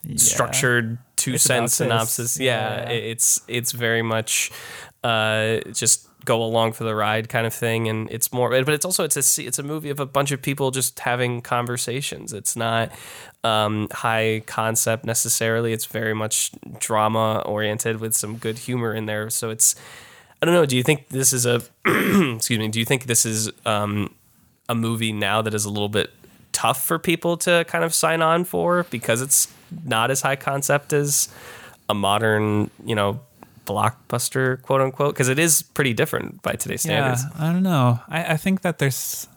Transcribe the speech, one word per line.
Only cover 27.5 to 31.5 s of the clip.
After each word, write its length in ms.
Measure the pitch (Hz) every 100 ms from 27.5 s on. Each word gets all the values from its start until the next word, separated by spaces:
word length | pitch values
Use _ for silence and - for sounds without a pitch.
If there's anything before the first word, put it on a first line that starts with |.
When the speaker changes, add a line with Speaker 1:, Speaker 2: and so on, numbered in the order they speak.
| 175 170
Speaker 2:
kind 160 | 170
of 100 | 165
sign 280 | 165 160 165
on 240 | 160 170 175
for 380 | 180 170 175 170
because 320 | 117 - 117
it's 300 | 139 - - - - 165 151
not 260 | 127 120
as 100 | 135
high 140 | 143 139
concept 580 | - 139 139 143 -
as 360 | 147 143 143 - - -